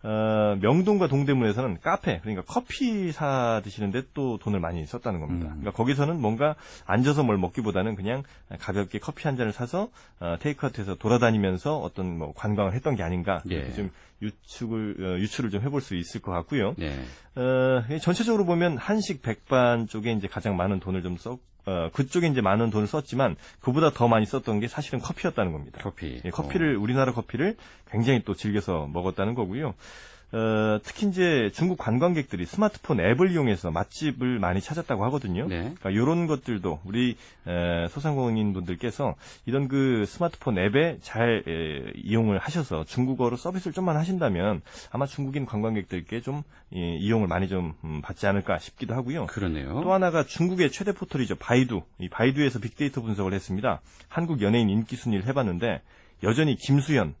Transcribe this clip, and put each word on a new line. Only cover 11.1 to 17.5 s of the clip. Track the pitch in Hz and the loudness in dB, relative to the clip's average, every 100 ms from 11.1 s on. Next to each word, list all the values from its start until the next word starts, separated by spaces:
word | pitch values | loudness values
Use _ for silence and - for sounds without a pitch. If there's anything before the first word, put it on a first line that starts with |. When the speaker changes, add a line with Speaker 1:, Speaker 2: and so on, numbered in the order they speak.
| 120 117 110 98 92 143 151 | 4 6 4 2 0 -2 -2
Speaker 1:
어떤 | - - 92 85 | -4 -6 -6 -4
뭐 | 76 | -8
관광을 | - 107 104 98 | -6 -2 0 0
했던 | 110 151 120 | 0 -2 0
게 | |
아닌가, | 85 90 85 87 - | 0 -2 0 -2 -2
Speaker 2:
예. | 85 | -4
Speaker 1:
이렇게 | 65 | -4
좀 | 64 98 - - _ | -6 -6 -8 -20 _
유축을, | 104 - - - 117 113 107 - | -10 -8 -20 -10 -6 -4 -4 -4
어, | 92 90 | -2 0
유추를 | 104 - 120 | -2 -2 -2
좀 | 101 | -2
해볼 | 131 143 | -2 -2
수 | - 90 | -2 -6
있을 | 85 117 | -4 -8
것 | - | -4
같고요. | 87 82 143 104 170 | -4 -2 0 0 -2
Speaker 2:
네. | 80 69 64 65 - - | -6 -6 -10 -14 -14 -4
Speaker 1:
어, | 127 | 0